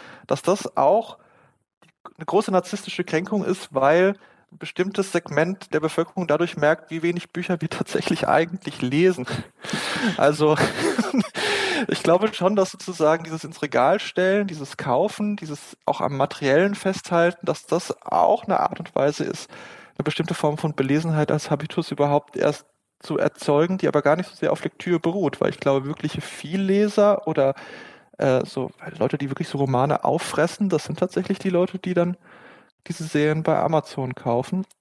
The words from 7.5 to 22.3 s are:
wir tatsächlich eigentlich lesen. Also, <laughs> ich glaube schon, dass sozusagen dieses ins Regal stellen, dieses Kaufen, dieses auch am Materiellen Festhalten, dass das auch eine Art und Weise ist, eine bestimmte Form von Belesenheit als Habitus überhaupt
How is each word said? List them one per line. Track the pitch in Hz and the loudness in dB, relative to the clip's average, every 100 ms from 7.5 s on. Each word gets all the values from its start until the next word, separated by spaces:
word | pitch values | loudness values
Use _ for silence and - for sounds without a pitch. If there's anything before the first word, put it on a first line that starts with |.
| 175 | -2
wir | 160 | -2
tatsächlich | - - - - 165 - | -4 -4 -2 -2 0 2
eigentlich | 135 170 180 - - | 2 2 -4 -8 -4
lesen. | 123 143 185 170 123 - - _ - - - - 233 165 | 0 4 4 2 -4 -8 -10 _ -10 -6 -6 -2 -2 2
Also, | 147 147 151 151 151 - 339 - - 254 | 2 4 2 4 0 0 -2 -2 -2 -2
<laughs> | - - 415 403 392 339 233 | -2 -4 -2 -2 -2 -2 -2
ich | - | -2
glaube | 170 180 214 | 2 2 2
schon, | - 180 208 | 0 0 2
dass | 185 | 0
sozusagen | - - 170 151 160 165 | -2 -12 0 2 2 -2
dieses | 160 | -10
ins | 156 - | -10 -8
Regal | 143 127 135 202 | -2 2 4 2
stellen, | - - 185 202 196 | -2 -2 0 2 -2
dieses | 156 139 - | -6 -12 -8
Kaufen, | 143 127 208 - 208 208 | -2 0 0 -2 -4 -4
dieses | 156 - - - - | -8 -12 -14 -6 -4
auch | - | -2
am | - 135 | -2 0
Materiellen | 139 - 139 147 196 202 | -2 0 2 4 4 0
Festhalten, | 190 190 - 170 170 175 180 | -4 -4 -2 2 2 2 -4
dass | 151 - | -4 -2
das | 170 - - | -2 -2 -8
auch | - - - 220 - | -2 2 4 4 2
eine | 180 | 0
Art | - - | 0 -2
und | 165 - | -4 0
Weise | 143 - - | 2 0 -4
ist, | - - - - - - - | -6 -10 -16 -20 -20 -12 -6
eine | 151 | -4
bestimmte | - 160 | -2 -4
Form | - 151 151 | 0 0 0
von | 160 151 | -2 -2
Belesenheit | 135 151 165 156 151 | 2 2 2 2 2
als | 151 - | 0 0
Habitus | 147 156 - 160 | -4 -2 -4 -4
überhaupt | 147 143 147 - | 0 2 2 0